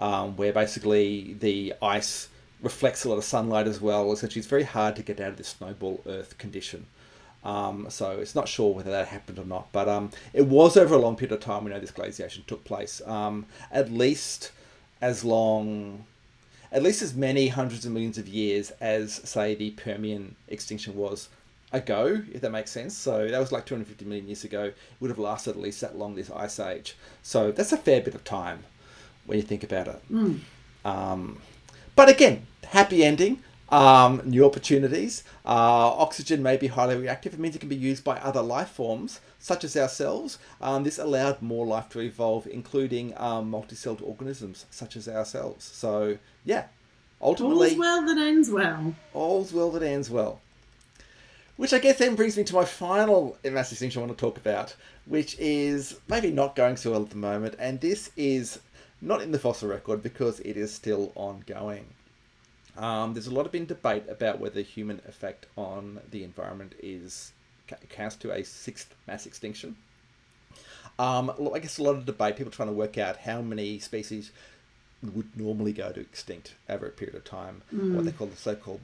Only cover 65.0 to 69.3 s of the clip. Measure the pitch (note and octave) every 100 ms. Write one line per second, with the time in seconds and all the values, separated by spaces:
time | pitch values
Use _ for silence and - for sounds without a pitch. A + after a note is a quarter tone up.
65 | - - G2+ - - - F#2+ G2 G2+ G#2
66 | - G#2+ F2+ F#2 F#2+ G2 F#2+ - F#2+ F#2
67 | F2+ - - _ _ _ - - - -
68 | G#2+ - A2 F#2+ F#2+ - - - - _
69 | - G#2 -